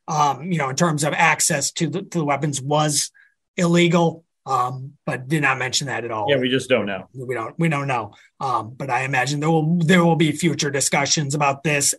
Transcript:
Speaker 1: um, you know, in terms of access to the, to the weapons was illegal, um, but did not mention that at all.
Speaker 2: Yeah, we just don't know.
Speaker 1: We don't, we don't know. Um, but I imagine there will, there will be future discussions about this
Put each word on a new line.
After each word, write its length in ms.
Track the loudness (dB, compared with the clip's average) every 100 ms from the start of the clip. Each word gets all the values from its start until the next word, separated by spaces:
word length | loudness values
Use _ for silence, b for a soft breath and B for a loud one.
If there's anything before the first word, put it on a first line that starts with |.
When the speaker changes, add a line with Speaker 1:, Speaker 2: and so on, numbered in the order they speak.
| -6
Speaker 1:
um, 420 | 0 0 0 -4
you 60 | -2
know, 140 | -2
in 60 | 0
terms 280 | 2 2
of 80 | 0
access 600 | 2 2 2 0 0 -2
to 180 | -4 -4
the, 100 | -4
to 180 | -6 -4
the 40 |
weapons 340 | 0 0 -2 -4
was 480 | 0 2 2 0 -4 b b b _ -2
illegal, 640 | 2 4 6 4 2 0 -12 _ -4
um, 460 | -2 0 -4 -12 -12
but 240 | -8 -8 -2
did 140 | 0
not 160 | 0 0
mention 300 | -2 -4 -4
that 180 | -6 -6
at 40 |
all. 140 | -4 0
Speaker 2:
Yeah, 80 | 0
we 100 | 2
just 220 | 0 2
don't 160 | 0 0
know. 200 | -6 -10
Speaker 1:
We 220 | -12 -8
don't, 240 | -6 -6 -2
we 100 | 0
don't 180 | 0 -2
know. 280 | -4 -4 b b _
Um, 300 | -4 -4 -4
but 180 | -10 -4
I 140 | -2
imagine 380 | 0 -2 -2 -2
there 100 | 0
will, 260 | 2 2 2
there 260 | 4 4
will 140 | 4 4
be 160 | 2
future 380 | 2 0 0 -2
discussions 640 | -2 0 0 0 0 0
about 300 | 0 0 0
this 300 | -2 0 0